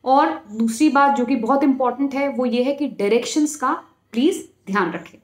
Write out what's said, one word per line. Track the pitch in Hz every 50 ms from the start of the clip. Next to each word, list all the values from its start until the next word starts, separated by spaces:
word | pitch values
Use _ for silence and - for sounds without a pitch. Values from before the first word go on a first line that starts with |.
| -
और | 247 262 - 320 330 311 - - -
दूसरी | 208 220 226 226 - - 311 302
बात | 247 277 285 277 -
जो | 240 247
कि | 240 277
बहुत | 226 220 220 277 277
important | 294 277 262 - 254 247 240 - 277 269 262
है | 269 277 277
वो | 247 226 254
ये | 247 226 240
है | 247 277 285
कि | 285 294 269
directions | - - 202 202 220 240 240 - - 311 302 294 -
का | - 254 277 - - - _ _ _ _ _
please | - 226 262 349 392 - - - _ _ _
ध्यान | 185 190 202 180 170
रखें। | - 170 - - - -